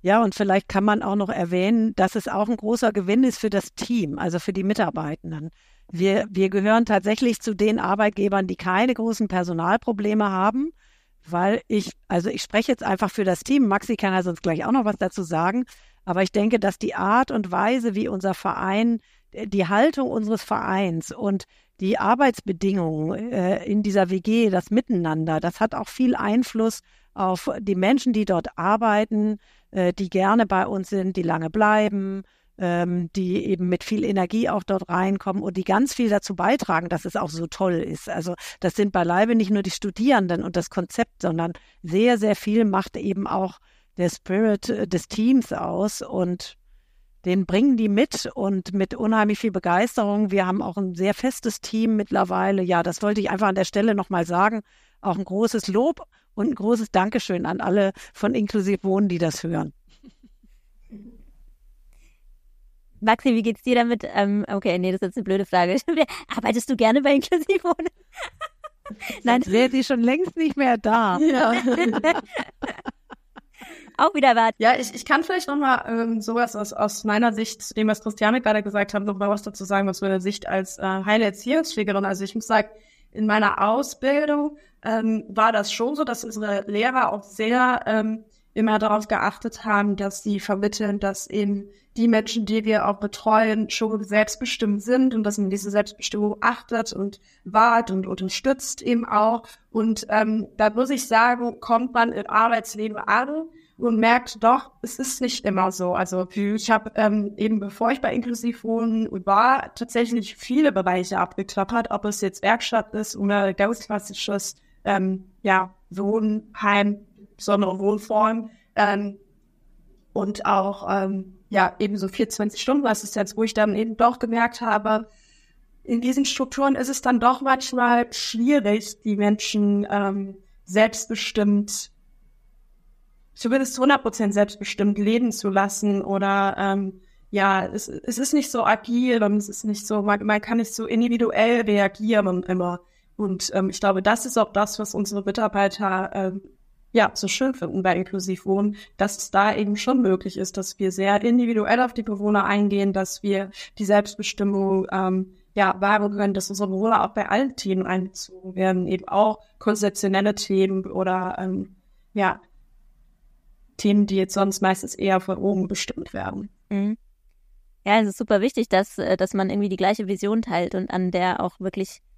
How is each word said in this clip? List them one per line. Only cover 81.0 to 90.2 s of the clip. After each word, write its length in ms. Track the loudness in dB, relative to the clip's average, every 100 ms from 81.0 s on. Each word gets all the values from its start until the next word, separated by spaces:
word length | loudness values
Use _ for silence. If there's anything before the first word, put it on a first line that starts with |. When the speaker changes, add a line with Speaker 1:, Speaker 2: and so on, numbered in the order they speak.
| 0 2
Speaker 3:
Erziehungspflegerin. 800 | 2 -2 0 0 0 -4 -2 0
Also 180 | -2 -4
ich 100 | -6
muss 140 | -8 0
sagen, 220 | 0 0 -10 _ _ _
in 140 | -4
meiner 360 | 0 2 2 2
Ausbildung, 960 | 2 2 -2 -4 0 0 2 0 -2 -6 _ _
ähm, 420 | -4 -2 0 -2 -2
war 240 | 2 2
das 220 | 2 -2
schon 240 | -2 -2 -2
so, 80 |
dass 180 | -4 -4
unsere 380 | -8 -8 -4 -4 -2
Lehrer 400 | 0 0 2 0
auch 120 | -2
sehr, 580 | -8 -4 0 2 2 2
ähm, 380 | 0 0 0 -6 -10 _ _
immer 260 | 0 2 2
darauf 300 | 2 0 0
geachtet 560 | 0 -2 -4 -10 -8
haben, 320 | -2 0 0 -2
dass 260 | -4 -4